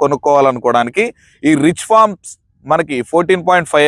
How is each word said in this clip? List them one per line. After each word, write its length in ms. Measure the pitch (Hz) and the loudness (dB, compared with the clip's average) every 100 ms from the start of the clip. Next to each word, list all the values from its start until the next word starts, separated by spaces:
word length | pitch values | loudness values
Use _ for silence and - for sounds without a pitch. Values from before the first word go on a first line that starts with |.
కొనుక్కోవాలనుకోవడానికి 1000 | 143 143 147 143 139 123 120 120 120 180 233 - _ _ 147 | -2 -2 0 2 2 0 0 0 -2 -2 -4 -6 _ _ 0
ఈ 40 | 156 165 | 2 0
రిచ్ 200 | 175 - | -2 0
ఫార్మ్స్ 420 | 220 214 190 - - _ _ 131 | 2 2 0 -16 -20 _ _ -4
మనకి 260 | 160 156 135 120 | -2 -2 -6 -2
ఫోర్టీన్ 300 | 165 175 185 170 | -2 0 -2 0
పాయింట్ 220 | 180 165 | -2 0
ఫైవ్ 160 | 151 | 2